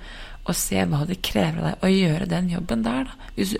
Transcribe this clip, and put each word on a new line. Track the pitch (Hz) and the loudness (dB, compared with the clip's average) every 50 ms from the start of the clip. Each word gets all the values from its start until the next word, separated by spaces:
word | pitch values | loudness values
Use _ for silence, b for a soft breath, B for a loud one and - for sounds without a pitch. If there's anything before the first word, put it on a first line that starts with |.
| B B B B B B B B - | B B B B B B B B -4
å | - 175 | -2 -2
se | - - - 196 190 190 | -2 -2 0 0 2 2
hva | 180 165 139 147 | 2 2 2 0
det | 160 180 - - | 0 -2 -4 -4
krever | - - 214 190 160 156 165 | 0 2 2 2 2 2 0
av | 165 156 | -2 -2
deg | - - - | 0 2 2
å | 190 190 | 4 4
gjøre | 196 190 170 151 - - 175 | 6 6 4 2 2 0 0
den | 170 170 180 180 | 0 0 0 0
jobben | 175 - - - 226 226 220 | 0 -2 -2 0 0 0 0
der, | 226 240 262 269 262 | 0 0 -2 -2 -4
da. | - - - - - | -8 -12 -16 -8 -4
Hvis | - 202 190 220 | -2 -2 0 -2
du | - | -4